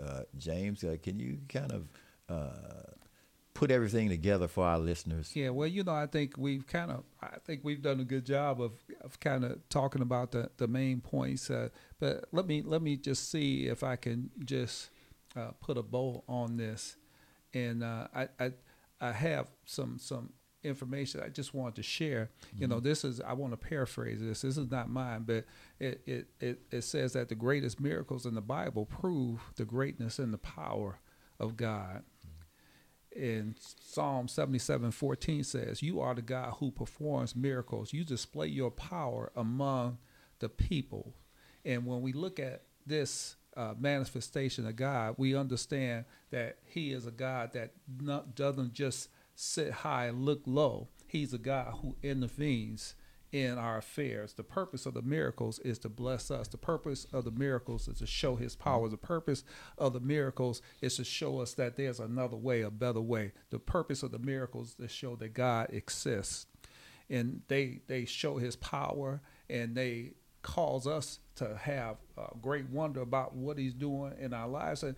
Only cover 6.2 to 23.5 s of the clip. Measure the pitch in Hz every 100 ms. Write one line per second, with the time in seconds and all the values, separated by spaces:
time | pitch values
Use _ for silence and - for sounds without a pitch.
6.2 | 139 135 139 135 131 170 170 123 - -
7.2 | - - - 147 147 147 143 135 123 135
8.2 | 123 139 143 127 120 117 - - 131 -
9.2 | 151 135 123 - - 147 135 135 123 123
10.2 | 123 120 117 - 117 127 131 127 - 135
11.2 | 131 135 - 123 120 - - - 143 -
12.2 | - 165 185 151 156 160 156 139 139 131
13.2 | - 160 143 135 131 120 135 123 123 117
14.2 | 127 233 131 135 117 - - - - -
15.2 | - 123 117 - - 127 107 123 131 120
16.2 | - 123 117 117 110 110 - - - -
17.2 | - - _ 127 120 117 117 113 - -
18.2 | 131 - 127 131 - - - - 123 110
19.2 | 165 147 - - - - 123 123 - 127
20.2 | 120 - _ _ 147 135 127 139 135 143
21.2 | - 143 135 135 123 113 110 - 156 123
22.2 | 110 - - 104 127 117 131 151 139 117
23.2 | - 123 131